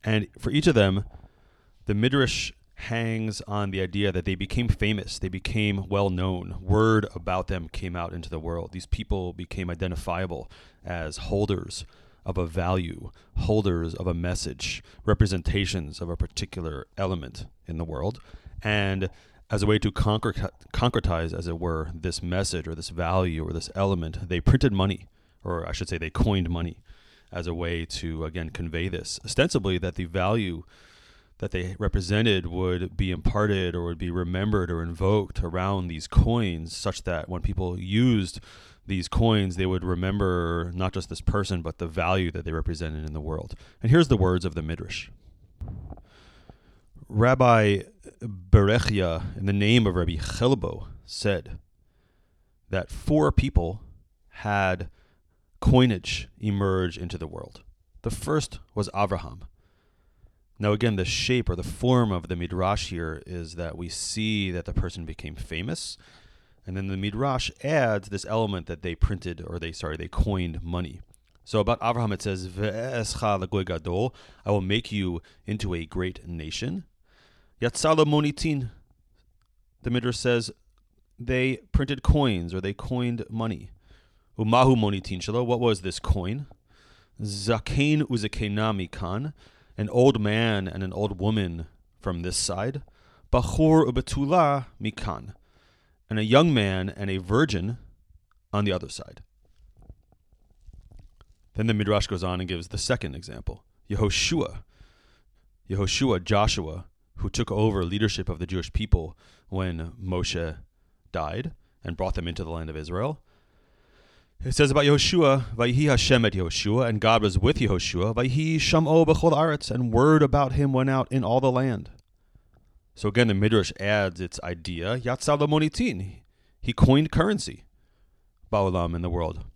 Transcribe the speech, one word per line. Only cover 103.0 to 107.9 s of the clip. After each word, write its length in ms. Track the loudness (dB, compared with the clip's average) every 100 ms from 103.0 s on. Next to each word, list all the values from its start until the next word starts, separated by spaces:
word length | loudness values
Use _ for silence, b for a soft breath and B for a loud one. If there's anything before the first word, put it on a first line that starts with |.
| -2 -10
example. 480 | -12 -8 -8 -10 _ _ _
Yehoshua, 760 | 0 0 2 0 0 -2 -6 -16 b b b b b b b b _ _
Yehoshua, 560 | -2 0 2 2 2
Joshua, 640 | 2 4 4 0 -4 -10 -14 _ _ -8
who 120 | -4
took 200 | -2 -2
over 320 | 2 2 2
leadership 460 | -2